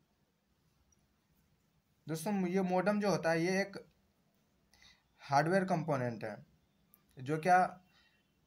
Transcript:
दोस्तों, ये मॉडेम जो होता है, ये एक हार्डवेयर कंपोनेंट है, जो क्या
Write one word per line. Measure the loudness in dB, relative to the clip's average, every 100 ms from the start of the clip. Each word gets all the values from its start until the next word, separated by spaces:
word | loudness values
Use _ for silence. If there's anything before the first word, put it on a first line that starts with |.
| _ _ _ _ _ _ _ _ _ _ _ _ _ _ _ _ _ _ _ _ -10
दोस्तों, | -8 -4 -2 0
ये | 0
मॉडेम | 2 2 2 2
जो | 2
होता | 0 2
है, | 0
ये | 2 0
एक | -2 -6 -18 _ _ _ _ _ _ _ _ _ -20 -20 _ _
हार्डवेयर | 0 2 4 2
कंपोनेंट | 0 -2 -2 -2 -2 -6
है, | -10 -12 -16 _ _ _ _ _ _ -14
जो | -6 -2
क्या | 4 4 4 -4 _ _ _ _ _ _